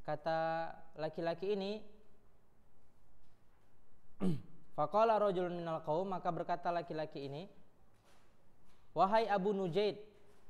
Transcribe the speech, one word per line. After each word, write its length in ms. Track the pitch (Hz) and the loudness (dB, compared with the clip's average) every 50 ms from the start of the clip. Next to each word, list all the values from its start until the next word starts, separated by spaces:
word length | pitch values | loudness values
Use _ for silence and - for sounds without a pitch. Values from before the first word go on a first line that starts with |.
| - 151 | -2 -2
kata 640 | 151 147 - 165 160 160 160 165 165 165 165 160 - - - - - | -2 0 2 2 2 4 2 2 2 0 -2 -4 -6 -8 -10 -10 -4
laki-laki 560 | 147 156 160 - 180 165 165 170 170 190 202 | -2 -2 -2 0 0 0 0 0 0 2 0
ini, 200 | 208 196 190 202 214 214 - - - - - - - - - - - - - - - - - - - - - - - - - - - - - - - - - - - - - - - - - - - - - - - - | 2 2 2 -2 -2 -4 -6 -10 -12 -12 -12 -12 -12 -12 -14 -16 -18 -18 -18 -20 -20 -20 -16 -14 -12 -12 -12 -12 -14 -12 -12 -10 -8 -6 -6 -8 -8 -10 -16 -20 -18 -18 -16 -14 -12 -10 -8 -8 -8 -6 -6 -6 0 4
<clears throat> 220 | 190 185 151 123 - - - - - - - | 4 4 4 4 -2 -6 -8 -8 -6 -4 0
faqala 440 | 160 151 - 208 208 226 233 220 202 | 0 0 4 6 6 6 8 6 6
rajulun 400 | 208 202 180 185 180 170 175 175 | 6 4 4 2 0 0 0 -2
minal 240 | 170 165 160 156 - | -2 -2 -2 -2 0
qaum, 240 | 156 151 170 196 202 | 2 2 2 2 0
maka 240 | 185 170 - 180 | -2 0 0 0
berkata 400 | 165 156 165 - 175 170 - 180 | 0 0 0 -2 -2 0 0 0
laki-laki 560 | 180 170 160 - 160 156 156 156 - 147 139 135 | 0 0 -2 -2 -4 -4 -4 -4 -4 -6 -6 -6
ini, 140 | 139 151 196 - - - - - - - - - - - - - - - - - - - - - - - - - - - - - - | -6 -8 -8 -10 -12 -14 -16 -16 -16 -20 -20 -20 -20 -20 -20 -20 -20 -18 -18 -18 -20 -18 -18 -16 -14 -12 -12 -12 -12 -12 -12 -4 4
"Wahai 320 | 151 185 190 220 226 226 196 | 6 6 8 8 6 6 6
Abu 240 | 202 196 180 214 | 4 4 4 2
Nujaid, 480 | 202 196 190 175 151 196 214 202 190 - - - - - - - - - - - | 2 2 0 2 2 4 2 2 0 -2 -10 -16 -18 -20 -20 -18 -18 -16 -14 -14